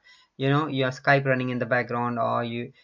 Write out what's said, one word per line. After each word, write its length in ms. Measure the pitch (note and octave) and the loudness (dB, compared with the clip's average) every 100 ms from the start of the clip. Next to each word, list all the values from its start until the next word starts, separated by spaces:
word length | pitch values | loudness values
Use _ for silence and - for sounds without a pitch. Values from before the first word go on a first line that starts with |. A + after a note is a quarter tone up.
| _ - _ - | _ -20 _ -2
you 140 | C3+ | 2
know, 180 | C#3+ D3+ | 2 0
your 220 | C3+ C3 | -2 -2
Skype 360 | C3 - C#3 C3+ | -2 2 2 4
running 240 | B2+ B2+ | 0 0
in 100 | B2 | -2
the 60 | A#2+ | 0
background, 540 | B2 A#2+ A#2+ A#2+ A#2+ | 0 0 -2 -2 -2
or 240 | A2+ A#2 | 0 0
you, 300 | A#2+ A#2 A#2 - | -2 -6 -8 -14